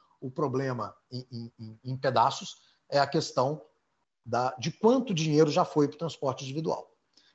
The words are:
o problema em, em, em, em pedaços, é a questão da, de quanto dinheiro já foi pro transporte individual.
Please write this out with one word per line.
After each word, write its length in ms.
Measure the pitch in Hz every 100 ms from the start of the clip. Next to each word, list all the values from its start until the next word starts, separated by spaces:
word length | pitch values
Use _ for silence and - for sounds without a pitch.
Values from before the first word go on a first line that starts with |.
| _ _
o 100 | 131
problema 680 | 131 143 131 135 120 101 - _
em, 180 | 123 127
em, 220 | 120 117 -
em, 200 | 110 110
em 140 | 127 131
pedaços, 640 | 135 123 127 - 190 - _ _ -
é 120 | 143
a 80 | 139
questão 580 | 160 147 - 131 151 - _ _ _ _ _
da, 320 | 117 120 127 -
de 140 | 135
quanto 400 | - 220 262 247
dinheiro 380 | 165 156 151 156
já 160 | 151 170
foi 220 | 151 143
pro 100 | -
transporte 460 | 165 - 139 -
individual. 520 | 135 143 160 - - _ _ _ _